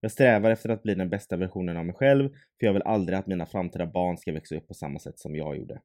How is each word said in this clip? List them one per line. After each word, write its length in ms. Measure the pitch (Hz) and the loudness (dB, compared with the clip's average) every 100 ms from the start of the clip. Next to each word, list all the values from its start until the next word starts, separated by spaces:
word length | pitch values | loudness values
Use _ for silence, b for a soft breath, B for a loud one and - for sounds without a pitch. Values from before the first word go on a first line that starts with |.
Jag 100 | 110 | -6
strävar 400 | - 127 110 107 | 4 6 8 4
efter 180 | 113 - | 2 0
att 140 | 110 | -2
bli 120 | 104 92 | 0 -2
den 140 | 92 | -2
bästa 280 | 95 - 90 | -4 -4 -4
versionen 400 | 92 95 90 85 | -4 -4 -6 -4
av 80 | 85 | -6
mig 100 | 90 | 2
själv, 340 | 135 139 139 | 4 4 2
för 360 | 139 _ _ 113 | -4 _ _ 0
jag 80 | |
vill 80 | 98 | 0
aldrig 360 | - 107 90 95 | 0 0 0 -2
att 100 | 98 | -4
mina 180 | 92 82 | -6 -4
framtida 420 | 101 90 80 85 | -6 -6 -6 -4
barn 300 | 92 90 87 | -2 -2 -2
ska 140 | - | -6
växa 220 | 78 - 76 | -8 -8 -10
upp 120 | - | -10
på 60 | |
samma 260 | - 76 73 | -12 -10 -10
sätt 200 | - - | -12 -14
som 160 | 76 76 | -10 -8
jag 220 | 78 73 | -6 -8
gjorde. 240 | - - | -10 -16